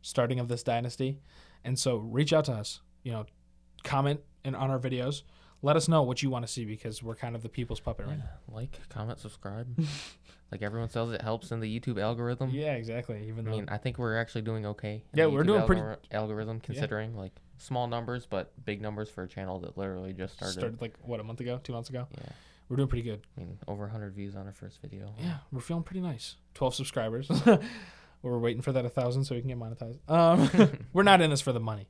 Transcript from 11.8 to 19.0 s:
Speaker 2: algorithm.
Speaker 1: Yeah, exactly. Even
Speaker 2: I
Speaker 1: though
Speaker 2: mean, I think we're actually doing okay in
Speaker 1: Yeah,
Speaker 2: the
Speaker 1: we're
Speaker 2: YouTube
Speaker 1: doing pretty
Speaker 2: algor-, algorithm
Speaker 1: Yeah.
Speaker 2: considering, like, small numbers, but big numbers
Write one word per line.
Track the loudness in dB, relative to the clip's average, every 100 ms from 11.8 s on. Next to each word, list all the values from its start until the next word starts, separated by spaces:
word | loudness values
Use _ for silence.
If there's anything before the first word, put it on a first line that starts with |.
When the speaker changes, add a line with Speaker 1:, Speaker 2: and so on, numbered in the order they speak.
| -4 -2
Speaker 2:
algorithm. | 0 0 -2 -2 -2
Speaker 1:
Yeah, | -2 -2
exactly. | -2 -4 -6 -6 -8 -6
Even | -6 -4
Speaker 2:
I |
Speaker 1:
though | -4
Speaker 2:
mean, | -4
I | -4
think | -4 -2
we're | 0 0
actually | -2 -4
doing | -4 -4 -4
okay | -6 -6 -8 -4
in | 4
Speaker 1:
Yeah, |
Speaker 2:
the | 4
Speaker 1:
we're | 6
Speaker 2:
YouTube | 6
Speaker 1:
doing | 6 6
pretty | 4
Speaker 2:
algor-, | 2 -6 -6
algorithm | -4 -2 -4 -4 -6
Speaker 1:
Yeah. | -6
Speaker 2:
considering, | -4 -2 -2 -4 -6
like, | -10 -12 -20 -20
small | -6 -2 -2
numbers, | -2 -4 -6 -4
but | -4 -4 -10 -8
big | -6
numbers | -4 -6